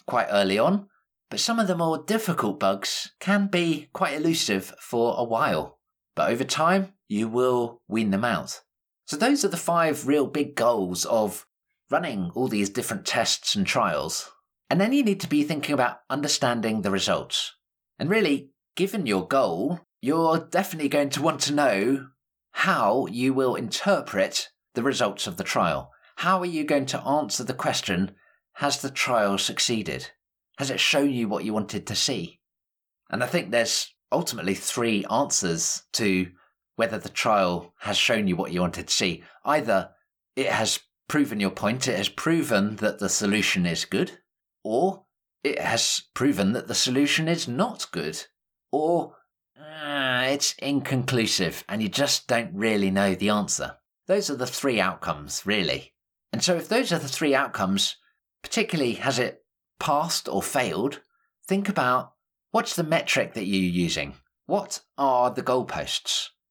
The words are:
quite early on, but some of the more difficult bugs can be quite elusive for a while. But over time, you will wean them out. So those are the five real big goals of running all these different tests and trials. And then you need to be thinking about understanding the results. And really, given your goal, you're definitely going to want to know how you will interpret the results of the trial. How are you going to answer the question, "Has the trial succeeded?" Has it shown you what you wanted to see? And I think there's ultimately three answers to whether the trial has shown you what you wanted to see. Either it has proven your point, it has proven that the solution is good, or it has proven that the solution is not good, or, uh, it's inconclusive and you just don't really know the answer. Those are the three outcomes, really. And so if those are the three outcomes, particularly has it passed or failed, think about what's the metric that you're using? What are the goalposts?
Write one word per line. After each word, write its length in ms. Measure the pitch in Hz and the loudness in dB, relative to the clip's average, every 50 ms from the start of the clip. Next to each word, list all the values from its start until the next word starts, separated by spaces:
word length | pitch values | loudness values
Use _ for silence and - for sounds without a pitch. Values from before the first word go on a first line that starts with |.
| _ | _
quite 220 | - - 120 - - | -4 -2 -2 0 2
early 280 | 104 101 101 95 95 104 | 2 2 4 4 4 4
on, 280 | 120 160 190 202 196 - _ _ _ _ _ _ _ - | 4 4 2 2 -2 -6 _ _ _ _ _ _ _ -10
but 100 | - 208 | -6 -2
some 180 | - - 233 233 | -2 0 0 0
of 80 | 220 | 0
the 100 | 185 180 | 0 0
more 220 | 165 170 165 160 156 | 2 2 0 0 0
difficult 600 | 156 - 214 220 220 185 165 - 120 104 95 - | 0 -2 -2 0 0 -2 -2 0 0 -2 0 0
bugs 500 | - 95 101 98 - - - - - - - - | 2 0 0 0 -2 -6 -6 -6 -8 -10 -12 -8
can 300 | - 185 202 208 196 196 | -2 0 2 2 2 2
be 400 | 196 175 175 165 160 147 - - - | 0 2 2 2 0 -2 -4 -10 -6
quite 220 | - 185 160 139 | -2 -2 -2 0
elusive 580 | 143 156 165 165 160 - - 101 95 95 - - - | 0 0 2 2 2 0 0 0 -2 -2 -6 -12 -18
for 380 | - - - 117 117 117 - - | -10 -4 0 2 2 2 2 0
a 60 | 123 | -2
while. 560 | 117 113 117 147 135 92 80 73 - - _ _ _ _ _ _ _ _ | 0 0 0 2 2 0 0 -2 -4 -10 _ _ _ _ _ _ _ _
But 160 | - 76 82 | 0 0 2
over 140 | 117 120 147 | 0 0 -2
time, 480 | 135 - - 156 170 185 196 190 185 - _ _ - | -2 0 0 2 2 2 2 0 -2 -6 _ _ -6
you 200 | 107 104 113 113 | -2 -2 -2 0
will 540 | 110 120 127 127 123 123 120 113 - - _ - | 0 2 2 4 4 2 0 -2 -4 -10 _ -4
wean 220 | 104 113 110 104 | -2 0 0 2
them 140 | 98 98 117 | 2 2 0
out. 360 | 120 110 78 65 - - - - _ _ _ _ _ _ _ _ | 0 0 -2 -4 -6 -12 -14 -16 _ _ _ _ _ _ _ _
So 100 | - - | -10 -4
those 280 | - 214 262 285 277 - | 0 2 2 2 2 2
are 40 | 196 | 0
the 80 | - | -2
five 500 | 170 - - 170 170 165 160 147 - - | -2 -2 0 2 2 2 2 0 0 0
real 200 | 127 143 151 139 | 2 2 4 2
big 280 | - - 151 143 135 - | 2 0 -2 -2 -2 -2
goals 500 | - 113 120 120 107 95 90 90 87 - | 2 2 4 4 4 2 -2 -2 -2 -2
of 420 | - 117 113 107 104 98 - - _ _ _ _ _ _ _ _ - | 0 2 2 2 2 -2 -6 -12 _ _ _ _ _ _ _ _ -2
running 400 | 135 160 175 156 117 98 90 85 - | -2 -2 -2 -2 -4 -4 -4 -4 -2
all 140 | 120 127 120 | -2 -2 0
these 220 | 107 104 101 95 | 2 0 0 0
different 340 | 101 123 113 - 110 95 85 | -2 -4 -4 -4 -6 -6 -4
tests 500 | - - 123 110 - - - - - - | -2 -2 0 0 0 0 -2 -2 -2 0
and 120 | 104 95 | 0 0
trials. 640 | - - 127 113 95 80 73 69 82 - - - - - _ _ _ _ _ _ - | 0 2 2 2 2 2 0 -2 -2 -4 -6 -8 -10 -14 _ _ _ _ _ _ -2
And 100 | - 175 | 0 2
then 120 | 196 226 269 | 2 4 4
you 100 | 294 269 | 4 4
need 180 | 208 - 196 | 2 2 0
to 80 | - - | -2 0
be 140 | 151 147 143 | 2 2 2
thinking 320 | 151 170 147 - - 147 | 2 -2 -4 -2 0 0
about 260 | 131 123 117 - - _ - | 2 2 0 0 -4 _ -6
understanding 760 | 131 143 147 147 - - - 123 120 117 107 113 110 107 95 | -6 -4 -2 0 0 0 0 0 0 0 0 0 0 0 0
the 80 | 101 | 0
results. 640 | 95 95 - - 87 73 65 - - - - - - _ _ _ _ _ _ _ _ - | 0 0 2 2 0 0 -2 -2 -4 -4 -4 -6 -8 _ _ _ _ _ _ _ _ -8
And 100 | - 156 | -4 0
really, 420 | 202 226 202 156 143 135 - - _ _ _ _ _ | 0 2 2 2 0 0 -2 -8 _ _ _ _ _
given 300 | - 180 190 - 214 170 | -2 -2 -2 -2 -2 -2
your 200 | 117 101 95 92 | 0 0 0 0
goal, 540 | - 135 135 123 98 82 85 104 147 180 165 - _ _ _ | 0 2 2 2 2 2 0 -2 -2 -2 -4 -8 _ _ _
you're 380 | - 123 156 165 165 160 160 165 | -2 0 2 4 4 4 2 2
definitely 500 | - - - 175 196 - - 160 151 135 | 0 0 0 0 0 -2 -2 -4 -2 0
going 220 | 139 147 143 139 | 2 2 2 0
to 120 | 131 135 139 | 0 0 0
want 180 | 165 151 - - | 0 0 0 0
to 120 | 139 147 | 0 2
know 540 | 147 147 131 107 95 101 127 135 135 135 - _ _ _ _ _ _ _ _ - | 2 2 4 4 2 2 2 2 0 -2 -6 _ _ _ _ _ _ _ _ -4
how 540 | - - 180 180 147 113 98 110 131 123 | -2 0 2 2 4 4 4 4 2 0
you 280 | 82 98 120 127 131 131 | -2 -2 0 0 2 2
will 220 | 131 131 127 113 | 2 2 2 0
interpret 920 | - 120 104 - - - 202 196 151 - - - 98 95 - - - - - _ _ _ _ - | 0 -4 -6 -6 -4 0 2 2 0 0 -2 0 0 0 0 0 -4 -6 -6 _ _ _ _ -6
the 80 | 120 117 | -2 0
results 440 | 139 127 - 127 127 120 - - | 0 0 2 0 0 -2 -2 -6
of 100 | 107 87 | -6 -6
the 80 | - 95 | -6 -4
trial. 460 | - - 127 98 85 73 - - - - _ _ _ _ | -2 0 2 2 2 2 0 -4 -8 -16 _ _ _ _
How 220 | - - 175 190 185 | -4 0 0 0 0
are 60 | 180 | 0
you 180 | 180 170 156 151 | -2 -2 -2 0
going 220 | 147 156 143 135 | 0 0 0 0
to 140 | 131 - 135 - | 0 -4 -4 -2
answer 420 | 127 139 151 147 - - - 123 | 0 0 0 0 -2 -4 -6 -4
the 80 | 113 120 | -6 -6
question, 600 | - - 156 117 - - - 95 87 98 98 - _ _ _ _ _ _ _ _ | -4 -2 -2 -2 -2 -2 -2 0 0 0 -2 -4 _ _ _ _ _ _ _ _
"Has 260 | - 147 143 139 - | -4 -2 -2 -2 -2
the 100 | - 135 | -4 -6
trial 460 | 135 - - - 123 113 104 98 98 | -4 -2 0 2 2 2 2 2 2
succeeded?" 760 | 98 - - - - - - 123 110 101 - 69 64 - - - _ _ _ _ _ _ _ _ - | 0 -2 -2 -2 -2 -2 0 0 -2 -2 -4 -6 -8 -8 -12 -16 _ _ _ _ _ _ _ _ -6
Has 120 | 139 135 | -6 -4
it 100 | 131 - | -2 0
shown 300 | - - - 143 143 143 | 2 2 4 4 2 2
you 180 | 131 123 117 101 | 2 0 0 0
what 160 | 104 - 85 | -2 -2 -2
you 80 | 110 107 | -2 -2
wanted 340 | 107 104 - - 101 - | -2 -2 -4 -6 -8 -6
to 80 | - 104 | -4 -2
see? 460 | - - - 131 101 85 - - _ _ _ _ _ _ _ _ _ _ _ _ _ _ - | -2 0 0 0 -2 -6 -8 -12 _ _ _ _ _ _ _ _ _ _ _ _ _ _ -8
And 120 | - 107 123 | -4 -4 -2
I 40 | |
think 240 | 123 151 175 - 90 | 0 0 -2 -2 0
there's 420 | 110 117 117 117 - - - - - _ _ _ 123 | 2 2 2 2 0 -2 -2 -4 -10 _ _ _ 0
ultimately 420 | 151 170 - 123 117 80 95 98 | 0 0 -2 -4 -4 -4 -4 -4
three 500 | - - - - 123 120 117 110 101 - - | -4 -4 -4 -2 0 0 2 2 0 0 0
answers 720 | 107 120 143 - - - - 87 82 82 - - - - - _ - | 0 0 0 0 0 0 0 0 -2 -2 -2 -2 -4 -6 -6 _ -4
to 380 | - 113 101 95 92 92 90 - _ _ _ _ _ _ _ _ | 0 2 2 2 2 0 -2 -6 _ _ _ _ _ _ _ _
whether 220 | - 113 113 107 101 | -2 -2 0 -2 -4
the 100 | - 104 | -10 -8
trial 680 | - - - 117 107 101 95 90 87 85 - - _ - | -6 -2 0 2 4 4 4 4 2 -2 -4 -10 _ -10
has 160 | - 104 101 | -6 -4 0
shown 320 | - - - 120 107 104 95 | 0 2 2 2 2 2 2
you 80 | 90 | 0
what 160 | 85 95 - 80 | 0 -2 -2 0
you 80 | 90 | 0
wanted 280 | 90 87 - - 87 - | 0 0 -2 -4 -4 -2
to 60 | - | -2
see. 280 | - 110 90 82 80 - - - _ - | 0 0 0 -2 -4 -8 -16 -20 _ -2
Either 460 | 110 147 156 127 113 104 95 85 - - _ _ _ _ _ _ _ _ | 0 0 0 2 2 2 2 2 -2 -8 _ _ _ _ _ _ _ _
it 100 | - 131 | -4 -2
has 340 | 101 - 113 110 104 - - - _ _ _ _ - | 0 0 0 0 0 -2 -4 -6 _ _ _ _ -4
proven 320 | - 151 143 - 113 104 | 0 0 0 0 0 0
your 100 | 101 95 | -2 -2
point, 360 | - - - 107 117 131 - | -2 -2 -2 -2 -2 0 -2
it 100 | - 110 | -2 0
has 120 | 90 104 - | 0 -2 -4
proven 680 | - - - 160 165 165 160 - 117 101 98 107 107 | -4 -4 -2 0 2 2 2 2 2 2 2 0 0
that 220 | 101 110 104 - - | -2 -2 -2 -2 -2
the 100 | 101 95 | -2 -2
solution 580 | - - 107 101 101 107 95 - - 98 87 | -2 0 0 2 2 2 2 2 2 2 0
is 180 | 87 85 - - | 0 0 -2 -2
good, 340 | - - 104 175 190 - - _ _ _ _ _ _ _ _ - | -2 -2 0 0 -2 -4 -10 _ _ _ _ _ _ _ _ -6
or 420 | 107 110 131 170 190 190 - - _ _ _ _ _ _ _ - | -2 0 2 2 2 0 -2 -10 _ _ _ _ _ _ _ -4
it 160 | 143 - - | -4 -2 -2
has 440 | - - 117 117 - - - - - _ - | -2 0 0 0 0 0 0 -2 -4 _ -4
proven 380 | - 120 143 - 92 98 95 113 | 0 2 2 2 2 2 2 2
that 160 | 120 - - | 0 -2 -4
the 60 | 113 | -2
solution 540 | - - 131 123 135 143 143 - 160 160 160 | 0 0 2 2 2 2 2 2 2 2 0
is 180 | 170 170 - | 0 0 -2
not 400 | - 120 131 196 247 - - - - - | -2 -2 -2 -2 -2 -2 -6 -10 -8 -6
good, 320 | - - 78 160 - - - _ _ _ _ _ _ _ _ - | -6 -6 -6 -6 -8 -10 -14 _ _ _ _ _ _ _ _ -2
or, 440 | 147 151 160 175 170 143 - - - _ _ _ _ _ _ _ 135 | 0 2 2 2 0 0 -4 -8 -20 _ _ _ _ _ _ _ -20
uh, 640 | 147 151 156 156 151 147 143 143 135 131 127 123 127 | -20 -18 -14 -10 -8 -4 -2 -2 0 0 2 2 2
it's 280 | 131 139 143 - - - | 2 0 0 0 -2 -2
inconclusive 1120 | - - 139 143 139 135 - 131 127 120 127 131 120 113 101 - - 92 80 76 - - - | -4 -2 -2 0 0 0 0 -2 -2 0 0 2 2 2 2 2 0 0 0 -2 -4 -8 -6
and 140 | 101 110 110 | -4 -4 -2
you 60 | 98 | -2
just 380 | - - 143 139 - - - | 0 0 0 0 0 0 0
don't 280 | - 123 117 117 95 85 | 0 0 0 0 -2 -4
really 360 | 98 107 113 110 104 98 95 | -2 0 2 2 2 2 2
know 240 | 95 98 101 98 92 | 2 4 2 2 2
the 140 | 87 98 104 | 2 2 2
answer. 480 | 107 104 101 87 - - 69 - - - _ _ _ _ _ | 2 2 0 -2 -2 -4 -4 -6 -10 -12 _ _ _ _ _
Those 240 | - 185 208 196 - | 0 0 0 0 -2
are 60 | 143 | -4
the 100 | 123 127 | -4 -4
three 340 | 120 - - - 139 120 107 | -4 -4 -2 0 0 2 2
outcomes, 640 | 92 95 90 - - 90 80 76 73 73 - - - | 2 0 0 -2 -4 -6 -6 -6 -6 -10 -10 -6 -2
really. 480 | 98 104 104 90 78 65 67 - - _ _ _ _ _ _ _ _ - | 0 0 0 2 0 -2 -4 -6 -10 _ _ _ _ _ _ _ _ -6
And 100 | 226 - | -2 0
so 140 | 180 180 | 0 0
if 120 | 170 165 - | 0 0 0
those 240 | 214 247 269 208 175 | 0 0 2 2 -2
are 60 | 160 | -2
the 100 | 131 131 | -2 -4
three 260 | 127 - 160 147 135 | -4 0 2 2 4
outcomes, 600 | 131 143 - - - 101 92 98 98 - - - - _ _ _ _ _ _ _ _ - | 2 2 0 -2 -2 0 0 2 2 0 0 -2 -6 _ _ _ _ _ _ _ _ -14
particularly 520 | - - 233 214 - - 160 139 120 110 | -6 -2 -2 -2 0 0 0 0 0 0
has 240 | - - 131 131 117 | -2 -2 -2 0 0
it 260 | 123 - - - _ _ _ _ _ _ _ - | 0 -2 -4 -8 _ _ _ _ _ _ _ -6
passed 500 | - - 147 147 160 170 - - - - | -2 0 0 2 0 0 -2 -4 -4 -4
or 140 | - 98 - | -4 -2 -2
failed, 580 | - - 139 123 98 78 87 113 139 143 - - _ _ _ _ _ _ _ _ | -2 0 0 0 0 0 -2 -2 -2 -2 -6 -12 _ _ _ _ _ _ _ _
think 220 | - 190 196 202 202 | -2 -2 0 0 0
about 460 | 196 170 135 123 127 127 127 - _ _ _ _ _ _ _ _ | 0 0 2 2 2 0 0 -4 _ _ _ _ _ _ _ _
what's 240 | - 220 233 - - | -2 -2 0 0 -2
the 80 | - 170 | -4 -2
metric 520 | 151 165 156 - - - 139 110 85 - | 0 0 0 0 0 0 0 0 -2 -4
that 120 | 113 98 | -6 -2
you're 160 | 92 101 95 92 | 0 2 2 2
using? 520 | 90 87 90 87 82 - - 71 69 - - _ _ _ _ _ | 2 2 2 0 0 0 -2 -4 -6 -10 -16 _ _ _ _ _
What 340 | - 165 202 - - - - - _ _ - | -2 -2 -2 -2 -4 -8 -12 -12 _ _ 0
are 320 | 139 135 127 123 123 123 | 2 2 4 4 4 2
the 120 | 107 123 110 | 0 -2 0
goalposts? 840 | 127 127 127 117 - - 78 - - - - - - - - - - - _ _ _ | 0 0 0 0 -2 -6 -6 -6 -4 -6 -6 -4 -4 -4 -4 -4 -6 -12 _ _ _